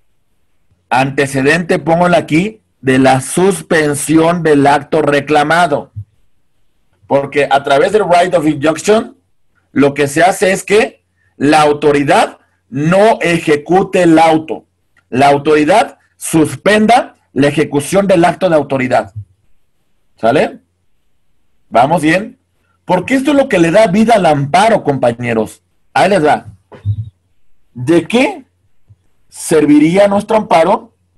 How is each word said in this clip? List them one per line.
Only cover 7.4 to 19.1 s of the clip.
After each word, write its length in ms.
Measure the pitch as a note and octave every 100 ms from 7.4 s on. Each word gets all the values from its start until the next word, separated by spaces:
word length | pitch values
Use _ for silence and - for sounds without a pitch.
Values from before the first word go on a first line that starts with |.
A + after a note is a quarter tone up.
| C#3
a 140 | C#3
través 280 | D3 C#3 F#3
del 120 | G#3+
right 300 | F3+ F3 F3+
of 120 | F3 D3+
injunction, 680 | C#3+ D3 D3+ - G#3+ - - _ _ _ _ _
lo 220 | C3+ C#3
que 140 | C#3 C#3+
se 140 | D#3+
hace 300 | F3 F#3 F#3+
es 120 | F#3+
que 400 | - G#3 C4 - _ _ _ -
la 240 | C#3 D#3
autoridad 760 | D3+ D3 D3+ C#3+ C#3 F#3+ C#4+ - _ _ _
no 500 | C3+ D3+ F#3+ G#3+ -
ejecute 840 | E3+ E3+ D#3+ D3 - F3+ G3 F#3
el 160 | F3 D#3+
auto. 460 | E3 D#3 - G2+ - _ _ _ _
La 180 | A#2+ C#3+
autoridad 720 | C#3+ D3+ D3+ D3+ G#3 - - _ _
suspenda 1000 | - D#3+ D3 C3 F#3+ G#3+ G#3+ B3 - _ _
la 140 | - C#3+
ejecución 600 | C#3+ D3 D3 C#3 F#3+ F#3+
del 180 | F#3 E3+
acto 240 | E3 F#3
de 60 | D#3+
autoridad. 580 | C#3 C3+ B2+ A#2 G2+